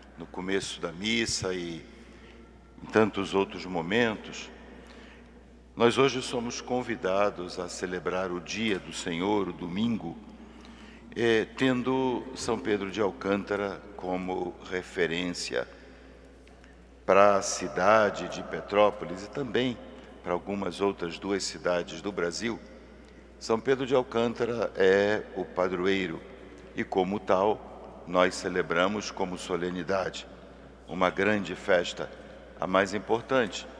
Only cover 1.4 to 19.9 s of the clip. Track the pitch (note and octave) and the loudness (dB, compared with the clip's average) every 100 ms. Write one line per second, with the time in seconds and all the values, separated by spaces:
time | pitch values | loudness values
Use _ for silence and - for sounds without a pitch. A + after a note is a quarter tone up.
1.4 | F#2+ F#2 F2 E2 - - - - - - | -2 -4 -6 -8 -12 -20 -20 -20 -20 -20
2.4 | - - - - - A2 G#2+ G2 F2+ F#2+ | -20 -20 -20 -18 0 2 2 0 -2 0
3.4 | G2 F#2 F#2 F2+ E2 A2+ A#2 F#2+ D#2+ D2+ | 0 -4 -6 -4 0 2 2 -2 -10 -12
4.4 | - - - - - - - - - - | -14 -16 -20 -20 -20 -20 -20 -20 -20 -20
5.4 | - - - - A#2 A2+ C3+ B2 - B2 | -20 -20 -10 2 4 6 2 2 -4 -4
6.4 | A#2 - - B2+ A#2+ G#2 F#2 G2 G2+ F2+ | -6 -8 -4 -4 -4 -4 0 2 0 -2
7.4 | F2 F#2 F2 - F#2 F2+ F2 F#2 F#2+ F2 | -8 -8 -8 -6 -6 -4 -2 -2 -2 -4
8.4 | D#2+ G2+ A2 F2+ D#2+ - F#2 E2 F#2+ G#2 | -6 -4 -2 -2 -4 -8 -4 -2 0 0
9.4 | F2+ D#2 F2 F2+ A#2 A2 E2+ D#2 - - | -2 -6 -6 -2 0 -2 -4 -10 -14 -18
10.4 | - - - - - - - - A#2 A2 | -20 -20 -20 -20 -20 -20 -12 0 4 4
11.4 | F#2+ - C3+ B2 A#2+ C3 C3 A#2 - - | 2 2 2 4 2 2 0 -2 -6 -6
12.4 | - A2 - G#2 G2 F#2 G2+ F2 G2 G2+ | -2 -2 2 0 0 0 0 0 0 0
13.4 | F#2+ G2+ G2+ F#2 - - F2+ F#2 F#2 F#2 | 0 -2 -2 -6 -12 -10 -4 -4 -2 -4
14.4 | F2+ - - F#2 - F#2+ E2 E2+ F2+ F2 | -4 -8 -6 -6 -4 0 0 0 -4 -4
15.4 | - B1 A#1+ - - - - - - - | -4 -4 -4 -10 -20 -20 -20 -20 -20 -20
16.4 | - - - - - - - F#2+ G#2 G2 | -20 -20 -20 -20 -20 -4 6 8 8 6
17.4 | - - F2+ - F#2+ A2 G#2 - F2 F2+ | 0 -4 -4 2 6 6 6 0 -6 -8
18.4 | - E2+ - G2+ G#2 - D#2+ F#2 G2+ - | -8 -8 0 4 6 4 -8 -10 -8 -8
19.4 | B2+ G2+ B2+ A2+ - | -2 0 0 -4 -12